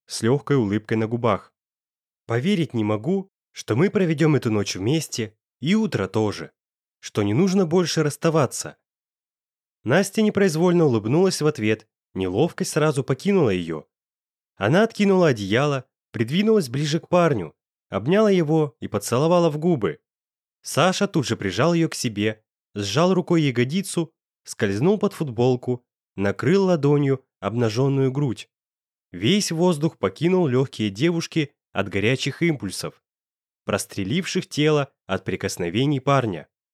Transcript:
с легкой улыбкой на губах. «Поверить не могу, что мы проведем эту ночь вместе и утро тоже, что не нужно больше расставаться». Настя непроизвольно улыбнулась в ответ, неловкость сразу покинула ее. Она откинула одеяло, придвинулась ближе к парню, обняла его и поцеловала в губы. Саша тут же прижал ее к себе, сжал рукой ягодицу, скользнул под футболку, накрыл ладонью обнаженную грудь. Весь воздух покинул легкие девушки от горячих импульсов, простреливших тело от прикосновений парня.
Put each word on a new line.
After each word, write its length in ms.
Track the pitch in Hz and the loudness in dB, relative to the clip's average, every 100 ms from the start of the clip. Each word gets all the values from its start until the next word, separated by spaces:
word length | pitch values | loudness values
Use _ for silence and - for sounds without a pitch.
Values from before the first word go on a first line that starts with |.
| - | -14
с 160 | - | -2
легкой 340 | 113 139 - 143 | 0 0 2 0
улыбкой 400 | 101 104 - 110 | 2 -2 -2 -2
на 100 | 110 | -2
губах. 480 | 120 117 95 - _ _ _ _ _ _ _ - | -2 0 -2 -6 _ _ _ _ _ _ _ -4
«Поверить 480 | 117 165 202 147 | -2 0 0 0
не 100 | 117 | -2
могу, 460 | 107 107 131 190 185 _ _ | -2 -2 -2 -4 -4 _ _
что 240 | - - 110 | -10 -2 0
мы 140 | 196 | 2
проведем 460 | 208 175 147 156 151 | 2 0 2 2 2
эту 140 | 117 | 2
ночь 260 | 107 98 90 | 0 -2 -4
вместе 600 | 104 160 - - 107 - _ _ | -2 -2 -2 -8 -8 -12 _ _
и 140 | 143 | -2
утро 320 | 214 208 - 95 | 0 0 -2 -2
тоже, 440 | 110 107 85 80 _ _ _ _ _ | 0 -2 -4 -12 _ _ _ _ _
что 220 | - - | -8 -2
не 120 | 101 | 0
нужно 320 | 113 190 190 170 | 2 2 2 2
больше 360 | 180 165 165 | 0 0 0
расставаться». 720 | 147 - 165 156 - - - - _ _ _ _ _ _ _ _ _ _ | -2 -2 0 2 0 -4 -12 -16 _ _ _ _ _ _ _ _ _ _
Настя 380 | 107 165 196 - | 0 0 2 0
непроизвольно 600 | 214 - 196 156 180 175 | 0 2 2 2 2 4
улыбнулась 560 | 156 113 104 156 190 - | 4 2 2 2 2 2
в 60 | 151 | -2
ответ, 420 | 151 107 107 - _ _ | 0 0 -2 -4 _ _
неловкость 580 | 92 92 98 170 - 185 | -6 -2 0 0 -2 -4
сразу 320 | 160 156 139 | 0 0 0
покинула 460 | 127 135 190 196 127 | -2 -2 0 2 2
ее. 360 | 92 82 78 - _ _ _ _ _ _ - | 0 -4 -8 -12 _ _ _ _ _ _ -2
Она 260 | 101 175 | 2 4
откинула 460 | 220 - 202 185 165 | 2 2 2 4 4
одеяло, 560 | 113 95 113 147 139 - _ _ | 2 0 0 0 -2 -8 _ _
придвинулась 580 | 110 117 170 214 214 131 | -6 -2 0 2 2 0
ближе 320 | 127 151 156 | -2 -2 -4
к 80 | - | 0
парню, 460 | 180 170 117 78 - _ _ - | 2 2 0 -6 -14 _ _ -8
обняла 420 | 98 117 196 214 | -4 0 2 4
его 460 | 185 151 160 143 - | 2 2 0 0 -6
и 80 | - | -6
поцеловала 640 | 104 - 120 160 175 170 | -6 -2 0 2 4 2
в 80 | 151 | 0
губы. 420 | 170 147 95 - _ _ _ _ _ _ | 0 0 -2 -6 _ _ _ _ _ _
Саша 440 | - - 180 185 202 | -4 2 2 2 0
тут 200 | 160 113 | 0 -2
же 100 | 110 | -2
прижал 380 | 98 90 160 | -2 0 2
ее 140 | 170 160 | 2 0
к 60 | |
себе, 500 | - 123 104 107 110 _ _ _ | -4 -6 -2 -2 -4 _ _ _
сжал 400 | 104 101 120 175 | -8 -4 0 2
рукой 280 | 185 175 170 | 2 2 2
ягодицу, 720 | 143 120 123 180 190 175 160 _ _ _ | 2 0 0 -2 -4 -6 -8 _ _ _
скользнул 540 | - - 104 101 165 208 | -18 -4 -2 2 2 2
под 140 | 202 | -2
футболку, 760 | - 151 110 123 123 - 123 _ _ _ - | -4 -6 0 2 0 -2 -6 _ _ _ -4
накрыл 480 | 101 - 123 196 | -4 -2 0 2
ладонью 600 | 185 170 143 147 139 135 _ _ | 2 2 2 2 0 -2 _ _
обнаженную 720 | 98 117 113 110 139 139 135 | -6 -2 0 0 0 0 0
грудь. 400 | 131 143 101 - _ _ _ _ _ _ | 0 -4 -4 -12 _ _ _ _ _ _
Весь 400 | 87 107 202 - | -4 0 0 0
воздух 460 | 160 180 151 160 - | 0 0 0 -2 -2
покинул 480 | 95 - 170 185 156 | -4 -2 0 2 2
легкие 440 | 123 135 - 107 | 0 0 -2 -4
девушки 640 | 98 165 170 - 165 143 _ _ | -2 -2 -2 -4 -4 -4 _ _
от 160 | 98 98 | -6 -4
горячих 540 | 101 107 131 139 - | -2 0 0 -4 -2
импульсов, 600 | 170 139 98 - 78 - _ _ _ _ _ _ | -2 -2 -6 -10 -12 -14 _ _ _ _ _ _
простреливших 840 | - 101 - - 95 165 - 190 - | -4 -4 -4 -6 -4 -4 -4 -4 -4
тело 440 | - 151 151 135 _ - | -2 2 0 -2 _ -6
от 180 | 95 | -6
прикосновений 760 | - 90 95 - 87 98 139 139 | -4 -6 -6 -4 -4 -2 0 0
парня. 480 | 143 139 117 82 - _ _ | 0 0 0 -6 -12 _ _